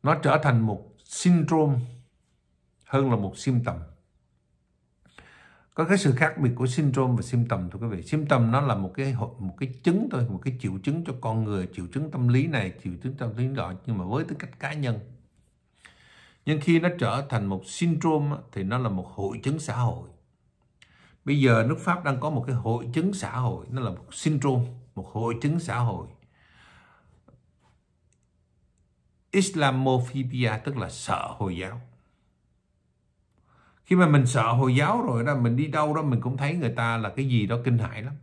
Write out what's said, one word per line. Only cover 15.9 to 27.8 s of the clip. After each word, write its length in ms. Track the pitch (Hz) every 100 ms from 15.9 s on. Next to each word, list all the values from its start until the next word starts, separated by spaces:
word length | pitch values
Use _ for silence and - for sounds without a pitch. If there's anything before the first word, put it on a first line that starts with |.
| _ _ _ - _ -
Nhưng 160 | 151
khi 180 | 143 165
nó 100 | 175 175
trở 260 | 110 120 143
thành 160 | 113 101
một 160 | 95 -
syndrome 680 | - 170 156 165 151 147 147
á, 20 | -
thì 120 | -
nó 140 | 98 123
là 120 | 123
một 180 | 95 90 -
hội 240 | 98 113
chứng 160 | 135 156
xã 160 | - 120
hội. 340 | 117 95 - - _ _ _ _ _ _ _ _ _ _ -
Bây 160 | 143
giờ 240 | 131 117 113
nước 80 | 160
Pháp 240 | - 175
đang 160 | 143 127
có 100 | 147
một 140 | 139 123
cái 80 | 123
hội 340 | 113 117 120
chứng 200 | 139 180
xã 180 | 196 -
hội, 340 | 123 123 92 -
nó 120 | 127
là 80 | 113
một 240 | 90 -
syndrome, 520 | - 156 147 139 127 120 - - -
một 180 | -
hội 220 | 110 113 113
chứng 180 | 147 170
xã 180 | - 117
hội. 300 | 123 90 - - _ _ _ _ - - _ _ _ _ _ _ _ _ _ _